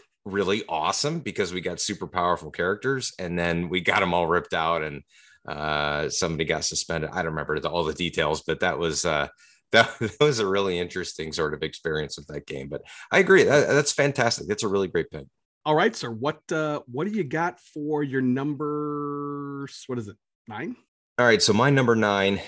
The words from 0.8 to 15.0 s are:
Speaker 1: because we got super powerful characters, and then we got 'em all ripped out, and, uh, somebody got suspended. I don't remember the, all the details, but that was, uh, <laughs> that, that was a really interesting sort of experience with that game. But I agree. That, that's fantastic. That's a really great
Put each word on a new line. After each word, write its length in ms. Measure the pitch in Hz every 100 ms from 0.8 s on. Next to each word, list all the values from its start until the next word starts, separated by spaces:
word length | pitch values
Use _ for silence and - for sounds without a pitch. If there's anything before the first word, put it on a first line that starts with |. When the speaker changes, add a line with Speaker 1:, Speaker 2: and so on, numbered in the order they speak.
| 80 98 143 170
Speaker 1:
because 300 | 123 95 95
we 80 | 90
got 180 | 87 87
super 260 | - 104 90
powerful 460 | 92 87 85 76
characters, 600 | - 87 104 135 135 120 -
and 220 | 90 87
then 300 | 87 85 87
we 120 | 92
got 220 | 85 107
'em 100 | 95
all 140 | 87 85
ripped 260 | 87 85
out, 300 | 85 80 85
and, 180 | 78 71 - _ _ _ -
uh, 600 | 73 76 76 73 73 76
somebody 360 | - 85 78 80
got 200 | 78 -
suspended. 440 | - - 82 78
I 120 | 92
don't 80 | 82
remember 280 | 78 76 76
the, 100 | 76
all 140 | 82
the 100 | 78 76
details, 480 | 87 - 76 76 -
but 140 | 78
that 180 | 92 71
was, 280 | 82 73 87
uh, 220 | 78 69 - -
<laughs> 220 | _ _
that, 260 | 113 - -
that 200 | 113 -
was 180 | 151 127
a 80 | 101
really 320 | 98 98 87
interesting 540 | 87 92 85 - 80
sort 200 | 78 78
of 80 | 76
experience 560 | 78 - 82 78 76 -
with 100 | 73
that 180 | 73 -
game. 240 | 69 71
But 140 | 71 - - -
I 80 | -
agree. 240 | 185 190
That, 240 | 101 143 123
that's 240 | 139 147
fantastic. 560 | - 143 139 117 - -
That's 160 | 104
a 40 | 110
really 200 | 98 95
great 240 | 85